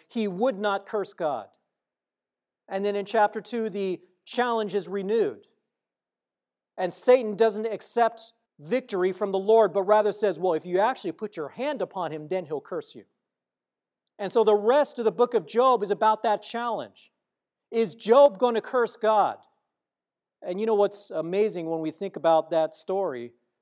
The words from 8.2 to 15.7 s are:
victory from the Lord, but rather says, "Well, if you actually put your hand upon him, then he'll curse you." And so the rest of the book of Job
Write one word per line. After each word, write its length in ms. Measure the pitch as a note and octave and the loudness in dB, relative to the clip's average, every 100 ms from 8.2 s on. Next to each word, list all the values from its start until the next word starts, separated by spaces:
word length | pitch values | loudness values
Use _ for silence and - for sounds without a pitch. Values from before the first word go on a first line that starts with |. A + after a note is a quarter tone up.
| - _ _ _ | -16 _ _ _
victory 540 | D3+ B3 B3+ G3 F#3 | -4 -4 -4 -2 -2
from 200 | F#3 G3+ | -2 -4
the 60 | F#3+ | -2
Lord, 360 | G3 A3+ G#3 | 4 4 4
but 80 | G3 | 2
rather 300 | F#3 G#3+ G#3 | 2 2 2
says, 260 | G3 G#3 D#3 | 0 -2 0
"Well, 160 | F#3 | -2
if 100 | D#3+ | -2
you 140 | F3+ F3+ | -2 0
actually 340 | A3 B3+ G3 | 0 -2 -8
put 240 | - G#3 E3+ | -8 -10 -8
your 120 | C#3+ | -10
hand 340 | - C#4 C#4 | -8 -6 -6
upon 300 | F3 F#3+ D#3+ | -8 -6 -8
him, 160 | D3+ D3+ | -8 -6
then 180 | F#3 D3+ | -6 -6
he'll 140 | D3 | -8
curse 340 | - F3 - | -8 -10 -10
you." 100 | A#2+ - _ _ _ _ _ _ _ _ _ _ - | -16 -20 _ _ _ _ _ _ _ _ _ _ -10
And 140 | G3 | -2
so 120 | A#3 | 2
the 100 | G#3+ | 4
rest 440 | G#3 G#3 C#4+ C#4+ - | 4 4 4 2 0
of 60 | |
the 80 | A3+ | -2
book 220 | E3+ A#3+ | 2 0
of 100 | A3 | 0
Job 380 | D#3 A3+ C4 | -2 2 4